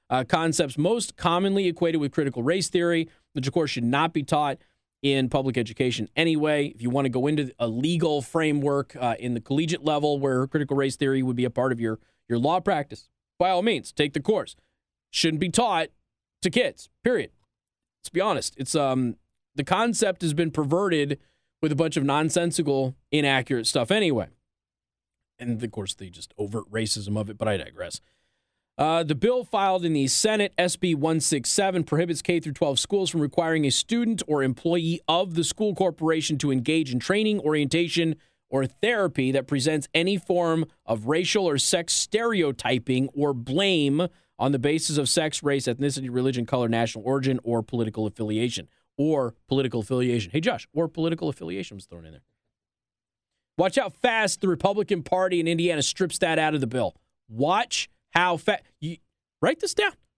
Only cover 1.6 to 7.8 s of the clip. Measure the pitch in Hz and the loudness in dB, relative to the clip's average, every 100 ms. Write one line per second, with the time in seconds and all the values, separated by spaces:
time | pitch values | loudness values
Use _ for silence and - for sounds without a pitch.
1.6 | 185 170 170 160 143 - 143 123 120 185 | 0 0 0 0 -2 0 -2 0 0 0
2.6 | 175 180 170 170 165 _ _ 147 131 175 | 0 0 2 0 -2 _ _ -6 -2 0
3.6 | 147 - 120 139 165 160 139 151 147 135 | -2 -2 0 2 2 -2 0 0 0 -4
4.6 | _ _ _ _ 139 139 127 143 135 123 | _ _ _ _ 0 2 2 0 0 -2
5.6 | 117 113 131 117 107 - 165 156 151 151 | -4 -2 -2 -2 -4 0 0 2 2 0
6.6 | 143 107 120 131 135 127 139 151 135 - | -2 -4 -2 0 0 0 0 0 -4 -4
7.6 | 120 113 | -4 -2